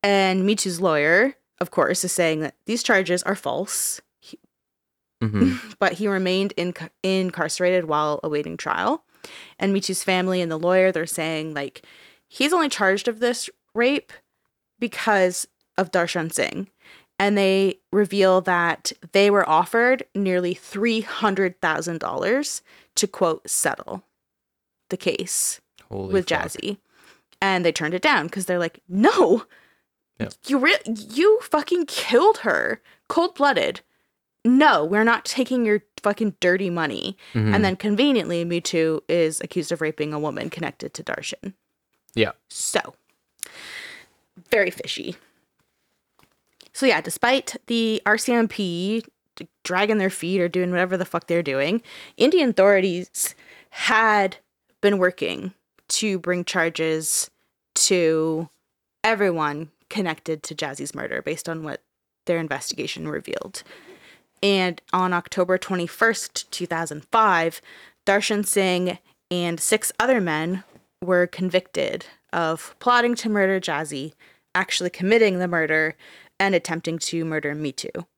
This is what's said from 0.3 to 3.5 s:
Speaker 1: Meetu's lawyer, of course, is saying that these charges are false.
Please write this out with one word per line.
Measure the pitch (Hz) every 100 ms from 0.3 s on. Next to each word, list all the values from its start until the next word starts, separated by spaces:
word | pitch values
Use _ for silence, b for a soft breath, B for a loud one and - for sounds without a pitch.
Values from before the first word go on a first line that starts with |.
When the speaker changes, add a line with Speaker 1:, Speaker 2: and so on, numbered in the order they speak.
| 190 190
Speaker 1:
Meetu's | 214 190 170
lawyer, | 180 151 147 180 262 - _ _
of | 180
course, | - 143 185
is | 180
saying | - 165 156
that | 156 _ -
these | 233
charges | - 202 175 180
are | -
false. | 196 -